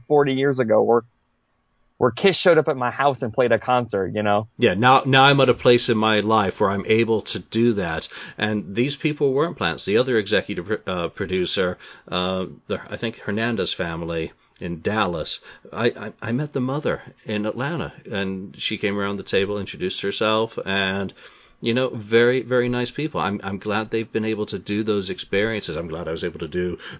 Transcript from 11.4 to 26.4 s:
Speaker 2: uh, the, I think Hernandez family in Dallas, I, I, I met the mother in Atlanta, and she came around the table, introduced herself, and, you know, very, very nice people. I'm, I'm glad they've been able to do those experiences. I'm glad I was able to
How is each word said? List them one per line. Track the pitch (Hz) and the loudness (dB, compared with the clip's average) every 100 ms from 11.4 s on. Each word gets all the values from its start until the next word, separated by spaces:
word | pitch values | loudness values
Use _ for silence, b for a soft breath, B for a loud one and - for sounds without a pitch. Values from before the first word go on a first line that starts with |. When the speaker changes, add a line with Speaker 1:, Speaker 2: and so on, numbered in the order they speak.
| 87 - 90 92 B B - | -2 0 -2 -4 B B -8
Speaker 2:
uh, | 92 92 92 90 - - | -4 -2 -4 -6 -10 -8
the, | 95 - | -8 -8
I | - | -8
think | 117 - | -8 -8
Hernandez | - 104 120 107 85 | -6 -2 -2 -2 -2
family | - 85 82 82 82 80 - _ - | -4 -6 -6 -4 -4 -6 -10 _ -12
in | 92 82 | -8 -6
Dallas, | 98 110 95 82 71 - B B - | -2 0 0 -2 -6 -8 B B -12
I, | 92 120 | -4 -2
I, | - 104 - | -2 -10 -10
I | 107 | -6
met | 123 147 | -4 -4
the | 135 | -4
mother | 127 143 117 - - - - | -4 -4 -4 -4 -8 -16 -6
in | 107 107 | -4 -4
Atlanta, | 113 139 165 76 - - | -4 -6 -6 -8 -10 -8
and | 101 95 95 98 - | -6 -4 -6 -10 -10
she | - 107 | -6 -2
came | 101 101 | -2 -2
around | 101 101 | -4 -6
the | |
table, | - 98 98 104 | -2 0 0 -2
introduced | 98 73 92 - | -8 -6 -6 -4
herself, | 101 - 110 110 110 - 95 | -6 -2 0 2 0 -4 -4
and, | 98 95 98 95 B B B B _ | -2 0 -2 -4 B B B B _
you | 117 | -2
know, | 120 131 | 0 -2
very, | 117 104 113 120 127 | -4 2 4 6 4
very | 117 123 123 | 2 2 2
nice | 123 123 | 0 -2
people. | - 151 85 | -4 -4 -2
I'm, | 87 101 | -2 -2
I'm | 98 98 | -6 -6
glad | 107 104 110 | -4 -4 -2
they've | 113 110 | -4 -2
been | 113 110 | -2 -2
able | 107 104 | -2 -4
to | 98 | -6
do | 98 104 | -4 -2
those | 107 104 95 | 0 0 -2
experiences. | 92 - 98 110 107 - 78 | -6 -2 0 0 -2 -4 -6
I'm | 85 | -6
glad | 80 80 | -6 -6
I | |
was | 80 | -4
able | 90 | -6
to | - | -6